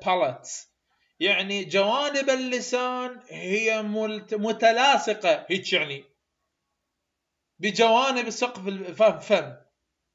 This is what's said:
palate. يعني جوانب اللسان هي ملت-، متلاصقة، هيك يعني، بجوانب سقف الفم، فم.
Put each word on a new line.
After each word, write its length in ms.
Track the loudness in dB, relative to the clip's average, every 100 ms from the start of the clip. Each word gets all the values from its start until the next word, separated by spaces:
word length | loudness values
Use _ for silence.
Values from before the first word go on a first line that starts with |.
| -2
palate. 640 | 0 0 -2 -12 -16 -18 _ _ _ _ -4
يعني 440 | 0 0 -2 -6
جوانب 680 | -2 2 2 2 0 0 0
اللسان 880 | 0 0 -4 -2 -2 -2 -4 -8 -10 -16
هي 540 | -12 -4 0 0 0
ملت-، 500 | -2 -4 -4 -6 -6
متلاصقة، 1120 | -4 -2 2 4 6 4 4 2 0 2 0 0
هيك 240 | -4 -2
يعني، 300 | -2 -2 -8 -14 _ _ _ _ _ _ _ _ _ _ _ _ _ _ _
بجوانب 680 | -4 2 4 6 4 0 -4
سقف 380 | -4 -4 -4 -10
الفم، 520 | -8 -8 2 2 2
فم. 360 | 0 0 0 -10 _ _ _ _ _